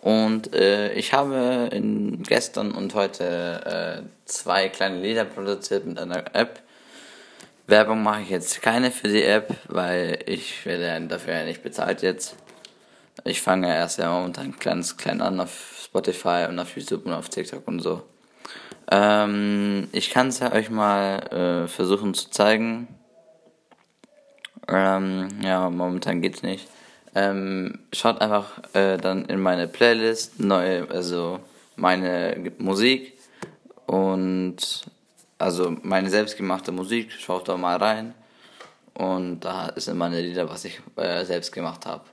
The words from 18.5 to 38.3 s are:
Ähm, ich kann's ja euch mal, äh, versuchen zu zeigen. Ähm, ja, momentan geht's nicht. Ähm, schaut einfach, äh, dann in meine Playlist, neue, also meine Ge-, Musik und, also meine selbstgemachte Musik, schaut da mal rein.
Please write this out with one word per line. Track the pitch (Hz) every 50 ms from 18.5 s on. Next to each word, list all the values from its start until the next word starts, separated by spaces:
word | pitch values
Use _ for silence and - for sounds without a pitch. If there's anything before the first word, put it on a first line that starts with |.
| - - - - - - - -
Ähm, | - 101 104 104 104 104 104 104 104 104 104 104 101 101 101 101 101 101 98 -
ich | - 107 - -
kann's | - 127 127 135 123 -
ja | 131 123 -
euch | 110 107 107
mal, | 113 110 107 104 101 101 98 98 98 - - - - 87 90 90 87 87 87
äh, |
versuchen | 85 - - 92 90 98 98 107 101 92
zu | - - -
zeigen. | - - 104 104 107 110 113 113 113 113 120 117 - - _ _ _ - _ _ - _ _ - _ _ _ _ - _ _ _ _ _ - _ _ _ _ _ _ _ _ - _ - - -
Ähm, | 92 95 95 95 95 95 95 95 95 95 92 92 98 104 -
ja, | 95 92 92 92 90
momentan | 87 90 90 90 90 92 - - 92 87 85
geht's | 95 90 - -
nicht. | 90 95 95 - - - - - - - - _ - _
Ähm, | - 98 98 98 98 95 95 95 95 92 - - - - _ -
schaut | - - 117 117 -
einfach, | 107 107 104 104 101 - - - - - -
äh, | 95 98 98 95
dann | 87 - 95 95 95 -
in | - - 95
meine | 95 92 90 90 87
Playlist, | 85 - - 120 120 117 113 110 113 113 113 - - - -
neue, | 117 98 98 92 90 92 92 87 85 -
also | - 90 90 87 87 87 87 85 90 92 92 - - - - _ _
meine | - 90 90 92 92 95 90 90 87 87 87 82 -
Ge-, | 90 87 - -
Musik | - 95 95 98 110 123 131 131 131 - - _ - - _ - - - - _ _ - - - _
und, | - - 95 95 95 95 95 92 92 95 92 92 92 87 - - - - - - - _ _ _ _ _ _ - _ _
also | _ 90 92 87 87 90 87 82 80 -
meine | 92 95 95 95 95
selbstgemachte | 92 104 107 107 - - 98 95 90 95 95 -
Musik, | 90 90 95 98 117 117 110 113
schaut | - - - - 90 92 90 -
da | 92
mal | 90 90 90 87 90
rein. | 98 107 110 110 110 117 120 _ - _